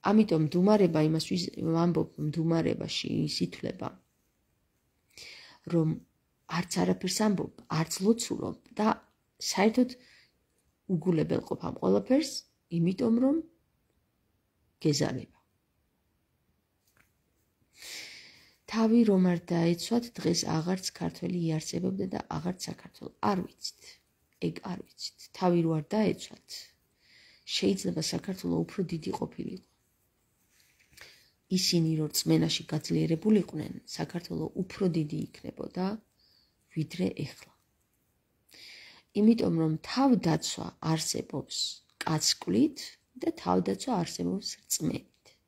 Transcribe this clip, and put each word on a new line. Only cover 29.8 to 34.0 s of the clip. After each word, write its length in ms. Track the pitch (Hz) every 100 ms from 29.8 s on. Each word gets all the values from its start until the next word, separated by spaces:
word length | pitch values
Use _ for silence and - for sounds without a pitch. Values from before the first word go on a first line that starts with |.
| _ _ _ _ _ _ _ _ _ _ _ - - - _ _ _
ისინი 400 | 185 185 175 160
რო 140 | 156 151
რწმენაში 580 | - 160 160 160 -
გაძლიერებულიყვნენ, 1120 | 165 151 - 165 160 160 214 214 - 156 - - -
საქართველო 600 | -